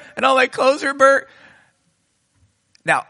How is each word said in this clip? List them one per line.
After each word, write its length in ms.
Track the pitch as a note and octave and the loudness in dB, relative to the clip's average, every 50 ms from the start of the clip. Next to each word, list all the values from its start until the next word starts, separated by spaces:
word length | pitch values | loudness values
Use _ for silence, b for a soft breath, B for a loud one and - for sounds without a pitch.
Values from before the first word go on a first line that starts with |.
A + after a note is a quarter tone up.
| B B B | B B B
and 100 | - A#3 | -4 -2
all 100 | C4 C4 | 0 0
my 100 | C4 B3+ | 0 0
clothes 380 | B3+ - - C4 C4+ C#4+ D4+ D4 | -2 -2 -2 0 0 0 0 -4
are 80 | C#4 | -8
burnt." 340 | C#4 C#4 C4+ C4+ C#4 - - b b b b b b b b b b b _ _ _ _ _ _ _ _ _ _ _ _ _ _ _ _ _ _ _ _ _ | 0 2 2 2 2 2 -2 b b b b b b b b b b b _ _ _ _ _ _ _ _ _ _ _ _ _ _ _ _ _ _ _ _ _
Now, 220 | E3 D#3 C3 - | -2 -2 -2 -2